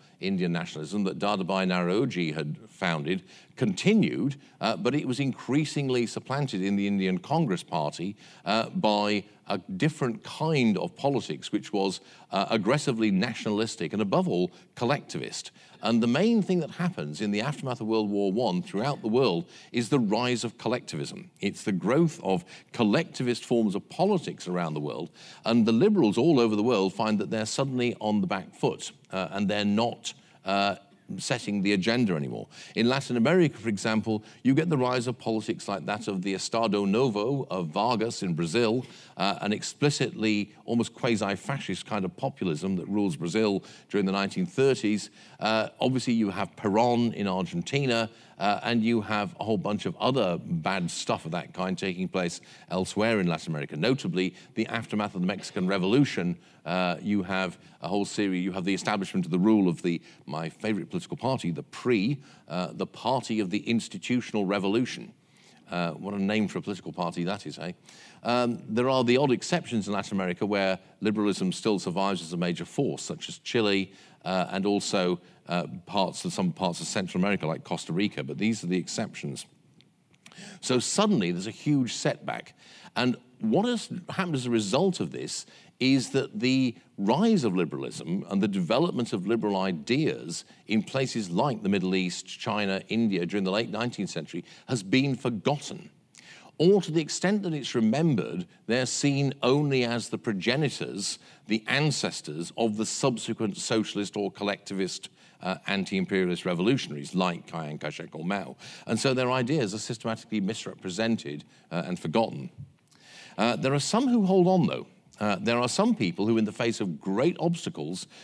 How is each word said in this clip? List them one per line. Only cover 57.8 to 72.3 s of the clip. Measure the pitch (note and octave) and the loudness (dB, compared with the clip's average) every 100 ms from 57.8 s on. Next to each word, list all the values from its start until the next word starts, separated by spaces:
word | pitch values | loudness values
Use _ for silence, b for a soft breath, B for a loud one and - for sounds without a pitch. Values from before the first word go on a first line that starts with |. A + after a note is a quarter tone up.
a | E2+ | -4
whole | G2+ G2 | -2 -2
series, | - G2+ F#2 | 0 0 0
you | F#2 | -2
have | F#2 | -2
the | F2+ | -2
establishment | F#2 - G#2 F#2 G2 F2 | -2 -2 -2 -2 -4 0
of | |
the | F2+ | 2
rule | G#2 A2 F#2 | 6 6 4
of | D#2+ | 2
the, | F2+ E2+ B B - | -2 -2 B B -10
my | D2+ D#2+ | -8 -8
favorite | - G#2+ G2+ E2+ | -6 -4 -4 -4
political | E2+ - - | -8 -8 -6
party, | B2 C3 F2 | -2 -2 -4
the | D#2 | -6
pri, | - - B2 A2+ A2 D3 B B - | -10 -4 0 2 2 -2 B B -10
uh, | F2+ F2+ | -6 -6
the | - F#2+ | -6 -8
Party | - A2+ C3 - A2 | -4 -2 -2 0 -2
of | F#2+ | 0
the | G2+ G2+ | -2 0
Institutional | A#2 - F#2+ - B2 - A2 F#2+ | -2 -2 -10 -2 -2 0 -2 0
Revolution. | G2+ F#2+ A2 B2 - A1+ - b b b b - | 0 2 0 0 -6 -14 -20 b b b b -8
Uh, | F2 E2+ | -2 -2
what | D2+ F#2 | -4 -6
a | G2+ | -2
name | G2 G#2+ F#2+ | 0 2 0
for | F#2 | -2
a | |
political | G2+ G2 D#2+ | -6 -8 -8
party | D#2 E2+ F2 | -4 -4 -2
that | F2 G2 D2+ | -4 -4 -8
is, | D2 | -10
eh? | E2 F2 B B B B | -10 -12 B B B B
Um, | A2+ B2 A#2+ A2+ - | 0 2 2 -2 -2
there | A2 C3 | 0 4
are | C3 | 4
the | A#2+ B2 | 6 6
odd | C#3+ | 6
exceptions | A2+ - E3+ - A2+ F#2+ | 2 2 -2 0 -4 -2
in | |
Latin | G2+ G2+ G2 | -4 -2 -2
America | F2+ F2+ G2+ | -2 -2 0
where | G2+ F#2+ F#2 B B | 2 2 0 B B
liberalism | G#2 G#2+ G#2 F#2 F#2+ | 0 2 2 2 -2
still | - A2+ G2+ | 0 0 0
survives | F#2+ F2 G2 F#2 | 0 -2 -2 -2
as | E2 | -4